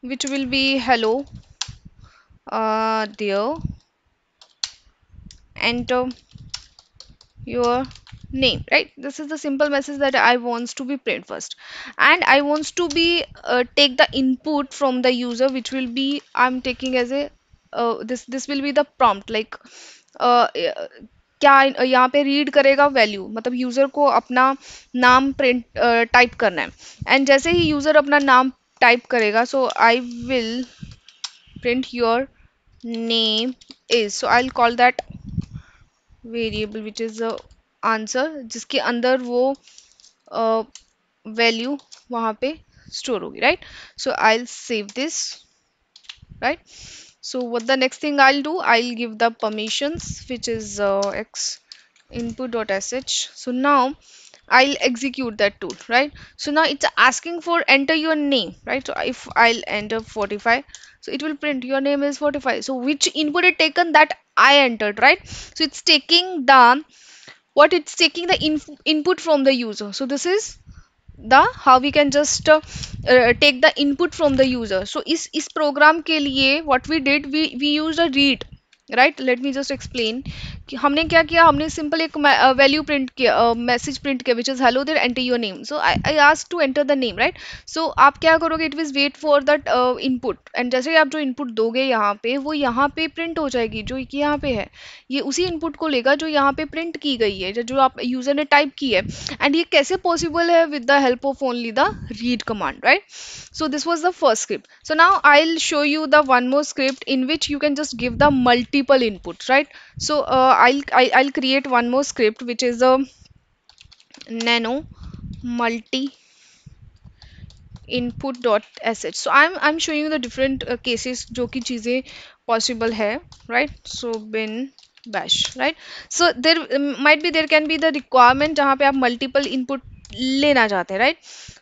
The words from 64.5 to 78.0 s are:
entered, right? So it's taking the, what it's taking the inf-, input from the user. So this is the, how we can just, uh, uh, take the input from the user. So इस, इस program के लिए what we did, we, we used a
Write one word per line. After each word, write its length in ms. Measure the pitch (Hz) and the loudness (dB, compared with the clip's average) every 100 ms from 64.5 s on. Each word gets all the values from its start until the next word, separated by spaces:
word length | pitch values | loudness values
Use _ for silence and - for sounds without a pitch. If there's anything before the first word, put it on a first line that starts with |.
| 285 | 6
entered, 420 | 262 226 208 208 | 4 0 -4 4
right? 260 | 247 370 - | 4 4 -2
So 360 | - - - | -16 -16 -6
it's 160 | 311 - | -6 -4
taking 600 | - 311 - 339 370 349 | 2 2 4 0 0 -4
the, 400 | 254 269 240 262 311 _ - - - - _ | 6 8 8 6 -2 _ -20 -20 -20 -20 _
what 180 | - 311 | 4 6
it's 220 | 349 294 | 4 -2
taking 320 | - 330 339 349 | -2 -2 -2 -2
the 180 | 262 | 0
inf-, 240 | 311 311 - 294 | 0 -2 -6 -10
input 360 | - 311 311 359 | -2 0 0 -2
from 240 | 330 294 | 0 2
the 100 | 269 | 4
user. 380 | 262 233 208 208 | 2 -2 -8 -10
So 140 | 196 262 | -8 -6
this 200 | 277 349 | -4 -2
is 320 | 392 415 - - - - _ - - | -2 -4 -16 -20 -20 -20 _ -20 -18
the, 300 | 220 262 392 | 4 6 6
how 240 | 508 - 262 | 2 4 4
we 140 | 277 | 4
can 180 | 294 294 | 2 2
just, 380 | 285 294 - - | 2 0 -2 4
uh, 120 | 311 - - - - - | 4 2 -14 -12 -8 4
uh, 240 | 254 240 240 | 4 6 4
take 220 | 294 254 | 2 4
the 100 | 302 - | 2 4
input 380 | 285 277 339 | -2 0 -2
from 220 | - 302 262 | 0 0 2
the 100 | 269 | 2
user. 380 | 247 220 190 196 | 0 -4 -4 -4
So 160 | - - | -8 -4
इस, 220 | 320 - | -6 -4
इस 140 | 311 - | -8 -8
program 480 | - 302 285 302 320 | -2 -2 4 4 4
के 160 | 311 311 | 0 -2
लिए 460 | 285 269 269 285 | 0 0 2 0
what 240 | 311 262 277 | 0 -2 0
we 120 | 320 | -2
did, 260 | 269 294 285 | 0 0 -2
we, 240 | 294 311 247 | -4 -4 -4
we 80 | 294 | -2
used 240 | 294 311 | -2 -2
a 120 | 320 | 0